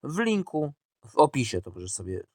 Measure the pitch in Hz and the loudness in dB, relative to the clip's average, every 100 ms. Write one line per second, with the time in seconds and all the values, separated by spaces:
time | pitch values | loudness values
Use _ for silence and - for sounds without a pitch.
0 | 135 165 226 214 - 156 151 - _ _ | -6 -2 2 0 0 -4 -4 -6 _ _
1 | - - 147 139 117 92 90 87 92 - | -4 6 6 6 0 -2 -6 -12 -10 -10
2 | 92 95 - | -6 -8 -8